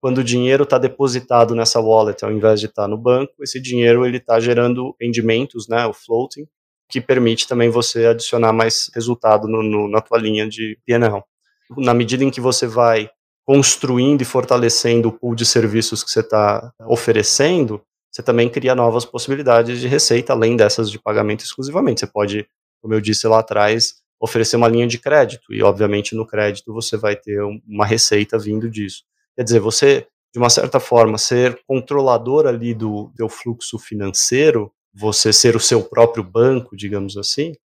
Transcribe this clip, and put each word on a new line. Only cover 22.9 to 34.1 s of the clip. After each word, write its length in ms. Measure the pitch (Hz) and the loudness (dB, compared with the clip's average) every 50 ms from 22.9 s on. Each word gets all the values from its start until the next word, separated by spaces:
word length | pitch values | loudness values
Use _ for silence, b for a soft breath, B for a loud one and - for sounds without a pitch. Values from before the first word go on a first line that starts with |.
| 110 | -4
eu 80 | 110 | -2
disse 260 | 104 104 110 - - 113 | -2 -2 -4 -2 2 4
lá 120 | 110 113 | 4 4
atrás, 560 | 113 - 107 104 104 104 110 113 113 - - _ _ _ _ _ | 2 0 0 0 2 2 2 0 -2 -4 -6 _ _ _ _ _
oferecer 360 | - 113 - 117 113 110 - | -8 -4 -2 0 0 0 2
uma 120 | 120 117 117 | 2 2 4
linha 180 | 113 117 120 | 4 2 0
de 140 | 120 117 117 | 0 -2 -4
crédito, 520 | _ 139 147 151 135 110 117 117 _ _ | _ 2 4 4 4 2 -2 -12 _ _
e 120 | 110 107 104 | -6 2 2
obviamente 500 | 101 101 98 107 101 104 104 104 - - | 2 2 2 0 0 0 -2 -4 -4 -8
no 140 | 110 110 - | -8 -10 -6
crédito 440 | - 104 104 104 101 101 - - | -4 -2 -2 -2 -4 -6 -12 -14
você 240 | 107 113 113 - - | -12 -10 -8 -6 -6
vai 200 | 107 104 107 104 | -4 -2 -2 -4
ter 280 | 101 _ - 104 101 104 | -4 _ -8 -6 -4 -4
um, 160 | 104 104 110 _ - | -6 -8 -12 _ -14
uma 180 | 107 101 104 | -2 -2 0
receita 520 | 104 110 113 - - 107 104 104 - - 113 | 0 2 0 0 0 2 0 0 0 -2 -4
vindo 320 | 104 107 107 110 113 117 | -4 -4 -6 -6 -6 -6
disso. 340 | 113 107 104 98 - - _ _ _ _ _ _ _ | -8 -8 -10 -10 -10 -16 _ _ _ _ _ _ _
Quer 80 | - 127 | -8 -4
dizer, 160 | 104 117 113 | 2 2 2
você, 460 | 98 110 110 - - 139 139 135 - _ _ _ _ _ | 2 2 -2 2 4 4 2 2 0 _ _ _ _ _
de 60 | _ 120 | _ 0
uma 100 | 120 120 | 2 2
certa 300 | - - - 131 - 135 | 2 2 0 0 0 -2
forma, 380 | 123 - 123 120 113 110 110 110 | 0 4 4 6 6 6 4 -2
ser 420 | - - 127 123 123 127 123 - _ | -4 -2 0 2 2 2 0 -4 _
controlador 800 | _ 135 131 123 - 147 143 139 131 123 113 113 123 131 151 156 | _ -4 -4 -4 -2 -2 0 2 2 2 0 0 0 2 2 2
ali 300 | 139 120 117 117 120 117 | 2 0 -2 -4 -6 -6
do 360 | 110 110 107 107 104 107 - _ | -4 -6 -6 -6 -6 -10 -12 _
teu 120 | _ 113 107 | _ -8 -8
fluxo 520 | - - - 120 117 117 - - - 117 | -8 -10 -10 -10 -10 -10 -12 -12 -12 -12
financeiro, 920 | - - - 104 101 98 | -12 -10 -10 -6 -6 -6